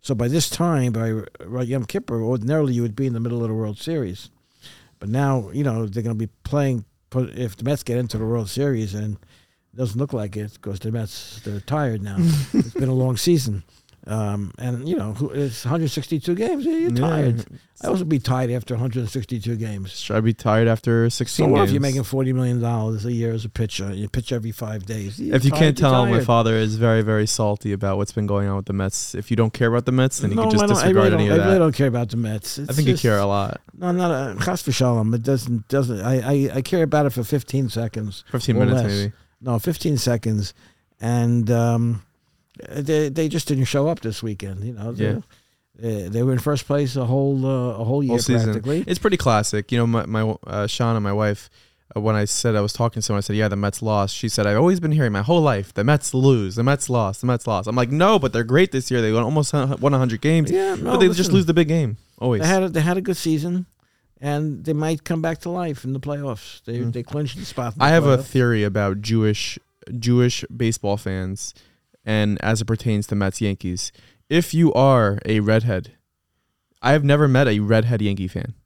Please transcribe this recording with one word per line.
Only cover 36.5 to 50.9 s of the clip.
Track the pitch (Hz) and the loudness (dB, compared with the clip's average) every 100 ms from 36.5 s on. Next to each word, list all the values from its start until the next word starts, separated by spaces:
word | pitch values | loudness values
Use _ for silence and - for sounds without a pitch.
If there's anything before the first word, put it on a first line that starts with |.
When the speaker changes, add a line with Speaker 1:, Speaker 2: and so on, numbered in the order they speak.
Speaker 1:
I | 131 | -2
care | 131 180 | -2 0
about | 160 151 | 2 2
it | 143 | 2
for | 127 | -2
fifteen | 113 147 - 131 127 | -2 -4 -2 -2 -2
seconds | 113 117 110 107 95 - | -2 -6 -6 -8 -10 -8
Speaker 2:
Fifteen | 127 113 117 | -6 0 2
Speaker 1:
or | |
Speaker 2:
minutes, | 127 127 | 4 2
Speaker 1:
less. | 117 101 | 2 0
Speaker 2:
maybe. | 101 - _ _ | -2 -6 _ _
Speaker 1:
No, | 127 120 | -4 -2
fifteen | 170 165 175 139 | -2 -4 -2 0
seconds. | 123 117 113 107 98 - _ _ _ _ | 0 0 0 -2 -2 -8 _ _ _ _
And, | 113 120 120 120 110 | -2 0 2 2 2
um, | 120 117 117 117 113 - _ _ _ _ _ - | 2 2 2 0 -2 -8 _ _ _ _ _ -12
uh, | - | -8
they, | 143 156 151 | 0 2 2
they | 143 160 | 0 -2
just | 156 - | -2 -2
didn't | 139 131 | 0 2
show | 143 147 | 2 0
up | 170 | 0
this | 113 107 | -4 -6
weekend, | 113 101 98 95 | -6 -6 -8 -8
you | 107 | -8
know. | 117 107 | -8 -8
Speaker 2:
Yeah. | 120 107 107 - _ _ _ _ _ | -2 -2 -2 -6 _ _ _ _ _
Speaker 1:
They, | 113 107 90 | -6 -4 -4
uh, | |
they | 110 | 0
were | 127 | 2
in | 127 | 0
first | 151 143 - | 0 -2 0
place | 143 143 131 | -2 0 -2
a | 120 | 0
whole, | 135 139 139 131 | 0 2 0 0
uh, | 131 123 107 | 0 -2 -2
a | |
whole | 113 139 | -2 0
year | 139 | 2
Speaker 2:
Whole | 120 | 0
season. | - 123 113 | 2 2 2
Speaker 1:
practically. | 107 113 156 - | -2 -2 -4 -2
Speaker 2:
It's | 180 | 0
pretty | 214 185 | 0 0
classic. | 135 110 107 107 101 | 2 0 0 -4 -2
You | 120 | 0
know, | 117 | 0
my, | 113 92 | 0 -2
my, | 110 | -2
uh, | 110 107 - 104 104 | -2 -4 -6 -6 -4
Shauna, | - 117 | -2 0